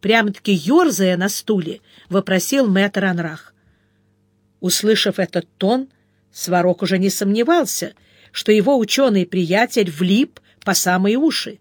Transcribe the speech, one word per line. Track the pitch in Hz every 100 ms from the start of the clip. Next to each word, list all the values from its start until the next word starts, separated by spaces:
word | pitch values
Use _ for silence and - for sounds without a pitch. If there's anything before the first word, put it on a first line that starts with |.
прямо-таки | 196 226 214 196 -
ёрзая | 190 151 302 349 185 185 180
на | 196
стуле, | - - 208 160 - _ _ _
вопросил | 190 190 190 - 277 240
мэтр | 190 202 202
Анрах. | 185 175 165 156 - _ _ _ _ _ _ _ _ _ _ _
Услышав | 185 - 208 214 208 190
этот | 180 175 - _
тон, | 190 247 269 _ _ _ _
Сварог | - - 175 180 180
уже | 185 185
не | 190
сомневался, | - 202 208 240 339 262 - - _ _ _ _
что | - -
его | 214 202 277
учёный-приятель | 214 - 269 202 175 190 165 190 240 240 190
влип | 147 180 202 285 - _ _
по | -
самые | 180 180 185 196 240
уши. | 311 - - -